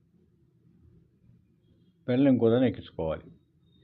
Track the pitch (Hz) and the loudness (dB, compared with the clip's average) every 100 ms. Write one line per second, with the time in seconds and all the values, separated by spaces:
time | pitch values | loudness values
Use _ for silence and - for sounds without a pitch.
0 | _ _ _ _ _ _ _ _ _ _ | _ _ _ _ _ _ _ _ _ _
1 | _ _ _ _ _ _ _ _ _ _ | _ _ _ _ _ _ _ _ _ _
2 | - 127 139 123 113 120 127 90 - - | -6 0 2 2 2 2 0 -4 -14 -10
3 | 80 76 - - _ _ _ _ | -8 -8 -12 -20 _ _ _ _